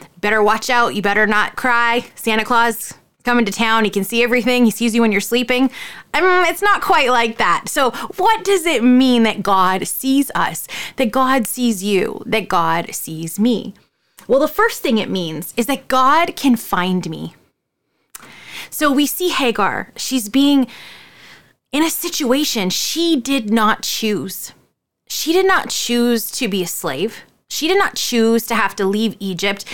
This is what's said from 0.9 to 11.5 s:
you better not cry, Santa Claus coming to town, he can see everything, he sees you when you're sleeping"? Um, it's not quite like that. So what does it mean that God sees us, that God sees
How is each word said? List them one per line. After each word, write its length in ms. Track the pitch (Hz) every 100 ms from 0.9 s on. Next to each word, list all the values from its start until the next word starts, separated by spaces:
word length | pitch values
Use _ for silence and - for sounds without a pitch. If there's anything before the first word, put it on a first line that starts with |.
you 60 | 202
better 260 | 202 202 214
not 300 | 208 - -
cry, 480 | 254 233 240 240 -
Santa 300 | - 233 220
Claus 480 | 214 233 233 220 - - _ _
coming 200 | - 240
to 80 | 208
town, 320 | 196 226 226
he 60 | 214
can 140 | 196
see 180 | 196 233
everything, 420 | 233 247 220 247
he 60 | 233
sees 240 | - 233
you 80 | 233
when 100 | 226
you're 80 | 202
sleeping"? 440 | - 247 247 247 262 - - - -
Um, 300 | 294 370 359 339
it's 160 | 359
not 180 | 415 403
quite 300 | - 330 254
like 260 | 247 233 226
that. 320 | 196 170 -
So 220 | 302 254 - 233 -
what 260 | 381 440
does 220 | - 392
it 180 | 330 269
mean 400 | 240 247 262 240
that 180 | 226 208
God 440 | 202 190 185 190 -
sees 440 | - 262 269 277
us, 320 | - 170 165 - - - -
that 140 | 240
God 360 | 262 262 269
sees 360 | 208